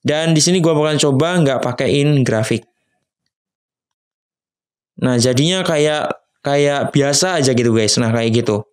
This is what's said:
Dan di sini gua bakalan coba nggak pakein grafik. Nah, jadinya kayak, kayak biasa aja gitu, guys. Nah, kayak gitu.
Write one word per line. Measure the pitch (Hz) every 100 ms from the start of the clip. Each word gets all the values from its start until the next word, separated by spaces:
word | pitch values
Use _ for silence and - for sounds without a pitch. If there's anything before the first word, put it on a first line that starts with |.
Dan | - 147 165
di | 160
sini | 170 185
gua | 165
bakalan | 151 151 151
coba | 147 135 160 180
nggak | 143 131
pakein | 123 120 131 143 143 147
grafik. | 123 113 117 117 - _ _ _ _ _ _ _ _ _ _ _ _ _ _ _ _ _ _ _ _ _ _ -
Nah, | 127 123
jadinya | 120 123 151 185
kayak, | 180 156 151 151 - - _ _
kayak | 143 143 143 143 120
biasa | 147 139 143 185 175
aja | 135
gitu, | 120 120 113
guys. | 107 -
Nah, | 117
kayak | 117 117 113
gitu. | 117 104 -